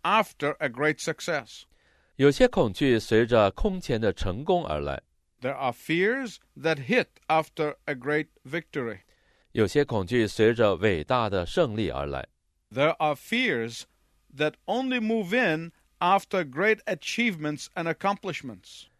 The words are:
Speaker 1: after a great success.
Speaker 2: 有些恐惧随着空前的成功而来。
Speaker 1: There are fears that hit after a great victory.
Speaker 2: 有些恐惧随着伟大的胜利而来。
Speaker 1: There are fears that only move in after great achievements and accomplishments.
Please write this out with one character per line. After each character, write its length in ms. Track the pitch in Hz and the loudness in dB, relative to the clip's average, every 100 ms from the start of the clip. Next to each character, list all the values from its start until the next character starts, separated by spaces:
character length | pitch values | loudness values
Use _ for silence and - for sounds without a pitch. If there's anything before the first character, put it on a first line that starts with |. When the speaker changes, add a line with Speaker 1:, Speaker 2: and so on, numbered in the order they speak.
Speaker 1:
after 500 | 170 220 202 - - - | 0 2 0 -4 -6 -2
a 80 | 135 | -6
great 320 | 120 151 147 | 0 -2 0
success. 640 | - 156 - 151 113 - - _ _ _ _ | -6 -6 -6 -6 -8 -20 -20 _ _ _ _
Speaker 2:
有 160 | - 143 | 4 4
些 160 | - 247 | 6 4
恐 260 | 196 120 | 4 0
惧 280 | - 139 113 | 2 2 2
随 260 | - 110 120 | 4 2 6
着 240 | 117 98 | 6 4
空 300 | - 208 185 | 2 -2 -2
前 200 | - 113 | -4 0
的 120 | 107 | 0
成 320 | - 98 98 | 0 -4 -4
功 200 | 156 180 | 0 0
而 140 | - 76 | 0 -4
来。 240 | 71 67 - _ _ _ | -4 -6 -10 _ _ _
Speaker 1:
There 160 | 127 135 | -8 -4
are 160 | 135 | -4
fears 640 | - - 165 202 269 240 - _ 139 | -6 -4 0 0 -2 -8 -14 _ -6
that 300 | 156 151 127 | -2 -2 0
hit 200 | 240 - _ - | 0 0 _ 0
after 480 | 160 156 - 151 - - | 0 0 -4 -6 -6 -8
a 100 | 131 | -8
great 320 | 131 151 156 _ 131 | -2 -2 -4 _ -10
victory. 520 | 165 - 151 117 98 _ _ _ _ _ | -10 -8 -8 -8 -10 _ _ _ _ _
Speaker 2:
有 160 | 123 101 | -2 2
些 180 | 147 | 2
恐 220 | 139 110 90 | 0 -2 0
惧 180 | 123 107 | 2 2
随 260 | - 110 | 4 4
着 220 | 117 104 87 | 6 2 4
伟 260 | 104 85 | 2 0
大 260 | 73 127 110 | 0 0 0
的 160 | 95 | -2
胜 320 | 85 185 143 107 | -2 0 0 0
利 140 | 90 | -4
而 160 | 65 71 | -4 -6
来。 220 | 65 - _ _ _ _ | -8 -10 _ _ _ _
Speaker 1:
There 240 | 110 151 - | -2 0 0
are 180 | 156 139 | -2 -4
fears 680 | - 233 247 123 113 113 - _ _ _ _ 135 | -4 -2 -2 -2 -4 -10 -18 _ _ _ _ -4
that 160 | 151 - - | -4 -4 -4
only 340 | 233 262 247 | -4 -2 -2
move 340 | 220 226 175 | 0 -2 0
in 380 | 254 214 156 165 - _ _ | 0 0 -2 -6 -16 _ _
after 400 | 175 196 - 190 | 2 2 2 -4
great 340 | 147 135 208 214 - | -4 0 0 0 -2
achievements 800 | 170 - - 233 165 151 151 - | -6 -4 -2 -2 -2 -4 -6 -8
and 120 | 185 165 | -6 -4
accomplishments. 1000 | 156 196 202 190 - 127 92 - - - _ | -2 -2 -2 -6 -8 -12 -16 -20 -20 -20 _